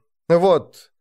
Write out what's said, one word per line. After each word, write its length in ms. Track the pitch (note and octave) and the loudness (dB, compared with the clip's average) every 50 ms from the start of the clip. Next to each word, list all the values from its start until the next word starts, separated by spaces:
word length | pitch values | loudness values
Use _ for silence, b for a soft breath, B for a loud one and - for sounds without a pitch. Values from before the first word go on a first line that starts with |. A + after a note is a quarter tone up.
| _ _ _ _ _ - | _ _ _ _ _ -2
Вот». 640 | E3+ E3+ F3+ G3 F3 C#3+ - - _ - - _ _ _ | -2 0 2 0 0 -2 -4 -10 _ -20 -20 _ _ _